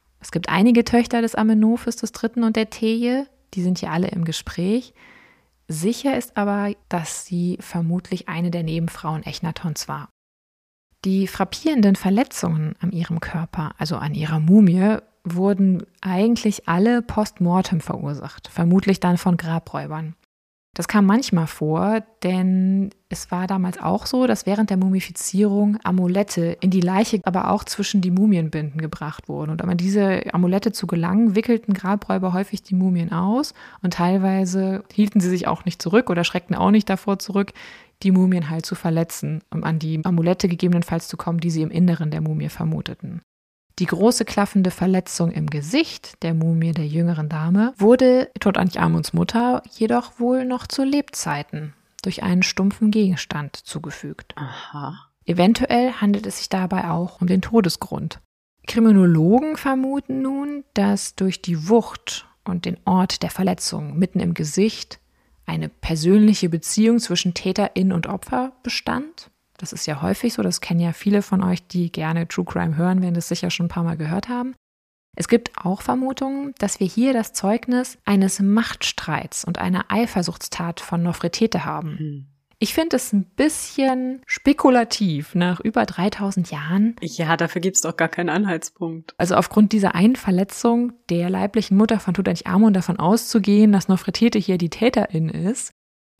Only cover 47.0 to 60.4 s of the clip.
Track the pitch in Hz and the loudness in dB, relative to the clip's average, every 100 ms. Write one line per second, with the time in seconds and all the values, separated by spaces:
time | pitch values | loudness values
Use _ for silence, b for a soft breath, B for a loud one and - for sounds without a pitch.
47 | 170 160 151 156 160 196 233 - 202 254 | 0 -2 -4 -4 0 2 2 2 4 6
48 | 254 254 - - 208 190 185 - 170 165 | 6 4 0 -2 0 2 0 2 2 2
49 | 151 170 180 233 240 247 - - 220 240 | 0 -2 0 0 0 -2 -6 -4 0 0
50 | 240 - 240 262 254 254 - - 269 285 | -2 -4 0 0 0 -4 -6 -2 0 0
51 | 285 - 160 143 - 151 151 - _ - | -2 -8 -4 -6 -6 -10 -12 -16 _ -8
52 | 190 - 185 180 180 - 196 - 214 214 | -6 -4 0 2 2 0 0 2 2 2
53 | 196 165 - 151 143 - - 156 160 - | 2 0 -4 -8 -8 -14 -12 -12 -12 -12
54 | 147 151 - - 135 - - 147 139 175 | -12 -14 -16 -12 -12 -12 -14 -12 -12 -12
55 | _ _ - 175 180 233 247 240 247 240 | _ _ -4 2 4 4 2 2 2 0
56 | 208 202 208 - - 190 185 185 175 165 | 0 0 -4 -10 -4 -4 -2 -2 -2 -2
57 | 180 - 175 190 - 226 175 - - - | -4 -2 0 2 4 2 2 -2 -8 -8
58 | 160 - _ _ _ _ - 233 226 196 | -8 -10 _ _ _ _ -4 4 6 8
59 | 180 160 165 240 311 311 277 262 262 277 | 8 6 6 4 2 -4 -2 -2 -2 -4
60 | - 262 262 277 | -4 -4 -4 -4